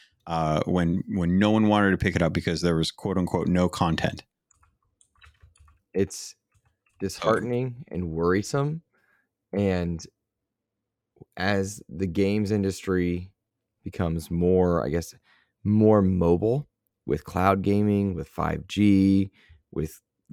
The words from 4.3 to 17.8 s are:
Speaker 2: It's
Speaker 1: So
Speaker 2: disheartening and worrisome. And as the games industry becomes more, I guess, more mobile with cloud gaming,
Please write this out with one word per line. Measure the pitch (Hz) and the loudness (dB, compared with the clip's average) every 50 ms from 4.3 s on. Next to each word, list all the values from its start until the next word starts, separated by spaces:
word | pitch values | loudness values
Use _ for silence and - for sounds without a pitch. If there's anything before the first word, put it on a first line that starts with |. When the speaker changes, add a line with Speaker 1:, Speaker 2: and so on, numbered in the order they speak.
| _ _ _ _ _ _ _ _ _ _ _ _ _ _ _ _ _ _ - - _ _ - - _ _ - _ _ _ _ _ - | _ _ _ _ _ _ _ _ _ _ _ _ _ _ _ _ _ _ -20 -20 _ _ -20 -20 _ _ -20 _ _ _ _ _ -4
Speaker 2:
It's | 92 98 95 - - - - - | -4 -4 -4 -4 -10 -16 -18 -20
Speaker 1:
So | _ _ _ _ _ _ _ _ _ _ _ _ _ 98 | _ _ _ _ _ _ _ _ _ _ _ _ _ -8
Speaker 2:
disheartening | 95 - - - 107 110 - - 120 123 120 127 127 120 123 - - | -8 -8 -4 -2 0 0 0 -2 -4 -4 -4 -4 -6 -8 -12 -14 -12
and | - 87 90 82 | -10 -8 -8 -6
worrisome. | 78 80 82 87 90 98 104 - - 139 139 147 156 165 - _ _ _ _ _ _ _ _ _ _ _ _ _ - | -4 -2 0 0 0 0 -2 -2 -4 -4 -2 -4 -6 -8 -12 _ _ _ _ _ _ _ _ _ _ _ _ _ -4
And | 98 101 98 92 90 87 85 85 82 - - _ _ _ _ _ _ _ _ _ _ _ _ _ _ _ _ _ _ _ _ _ _ - - _ | -2 -2 0 0 -2 -2 -4 -6 -8 -10 -16 _ _ _ _ _ _ _ _ _ _ _ _ _ _ _ _ _ _ _ _ _ _ -20 -18 _
as | - 90 98 104 98 95 98 104 - - - | -6 -4 -2 -2 -2 -2 -4 -8 -12 -16 -16
the | 60 80 95 | -8 -6 -6
games | 92 82 101 98 98 101 107 107 98 | -4 0 0 0 2 2 0 0 0
industry | 107 104 98 98 95 - - - 95 92 90 87 87 87 90 95 _ _ _ _ _ _ _ _ _ _ _ | 0 0 0 -2 -2 -4 -4 -2 0 0 0 0 -2 -4 -6 -12 _ _ _ _ _ _ _ _ _ _ _
becomes | 101 - - 98 82 82 82 80 - | -12 -6 -4 -2 -2 -2 -4 -4 -4
more, | 85 85 87 90 92 92 92 87 85 82 55 | -2 0 2 4 4 4 4 4 2 0 0
I | 65 | -2
guess, | 73 85 80 - - _ _ _ _ _ _ _ _ _ - | -2 -4 -4 -6 -12 _ _ _ _ _ _ _ _ _ -2
more | 104 104 107 107 107 107 104 98 | 0 2 4 6 6 6 6 4
mobile | 92 92 90 85 85 87 90 98 110 123 147 147 - _ _ _ _ _ _ _ | 4 2 2 4 4 4 2 2 0 0 -2 -4 -8 _ _ _ _ _ _ _
with | - 71 - - | -4 -4 -4 -4
cloud | - - 90 90 98 98 98 92 | -6 -4 0 2 2 2 2 0
gaming, | 98 101 101 | 0 0 2